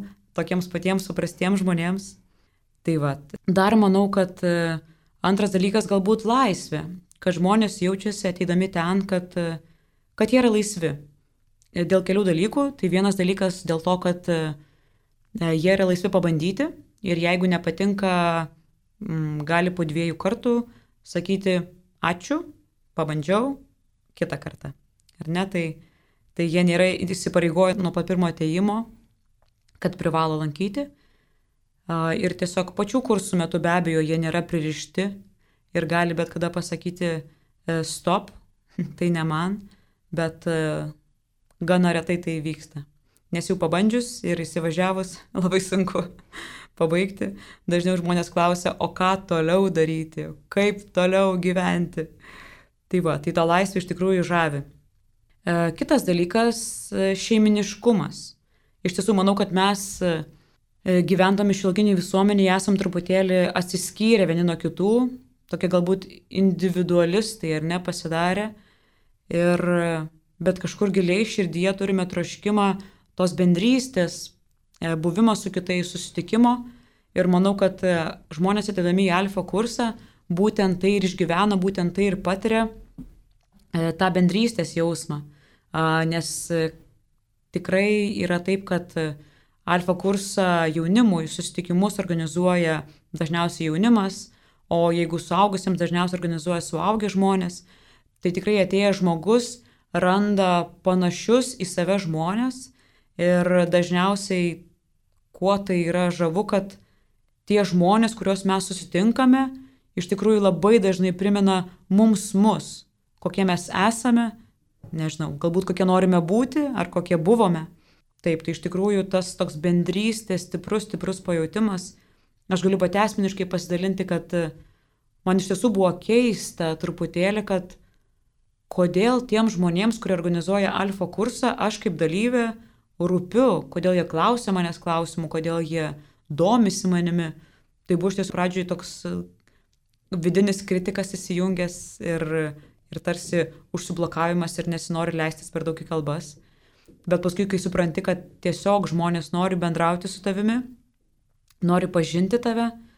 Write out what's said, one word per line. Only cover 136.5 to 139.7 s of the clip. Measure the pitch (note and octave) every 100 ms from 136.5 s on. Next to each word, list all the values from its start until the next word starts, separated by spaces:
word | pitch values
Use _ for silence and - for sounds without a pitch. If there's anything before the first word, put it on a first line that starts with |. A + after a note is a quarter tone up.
| A#3+ G#3 F#3 F#3
manimi. | F3 F3 E3+ E3 D#3 - _ _ _ -
Tai | F3
buvo | F#3
iš | G3
tiesų | F#3+
pradžioj | F3+ F3+ F#3 F3+
toks, | F3 - - F3
e, | F3 F3 _ _ _ _